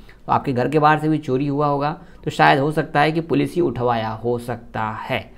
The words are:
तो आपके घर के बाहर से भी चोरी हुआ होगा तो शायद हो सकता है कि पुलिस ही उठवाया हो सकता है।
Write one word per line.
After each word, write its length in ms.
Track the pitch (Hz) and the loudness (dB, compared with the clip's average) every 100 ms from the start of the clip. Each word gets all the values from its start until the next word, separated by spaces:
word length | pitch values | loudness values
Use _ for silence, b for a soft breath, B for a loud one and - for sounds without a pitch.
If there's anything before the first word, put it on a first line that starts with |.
| b b - | b b -2
तो 60 | |
आपके 220 | 120 143 | -2 0
घर 140 | 123 135 | -2 0
के 120 | 151 | 2
बाहर 200 | 147 156 | 4 4
से 100 | 156 | 2
भी 80 | 156 | 0
चोरी 280 | 151 131 143 | 0 -2 0
हुआ 200 | 139 147 | 0 0
होगा 220 | 143 143 170 b b | 0 -4 -6 b b
तो 80 | - | -8
शायद 280 | - 151 147 | 4 6 6
हो 120 | 147 | 2
सकता 300 | 156 - 143 | 0 -2 2
है 100 | 151 | 2
कि 100 | 165 | 0
पुलिस 320 | 165 143 139 175 | 0 0 0 0
ही 60 | |
उठवाया 460 | 139 120 123 117 110 107 | -2 0 0 0 -2 -4
हो 140 | 117 120 | -4 -4
सकता 460 | 120 113 - 113 110 107 | -4 -10 -8 -6 -6 -6
है। 180 | - 120 - | -6 -6 -6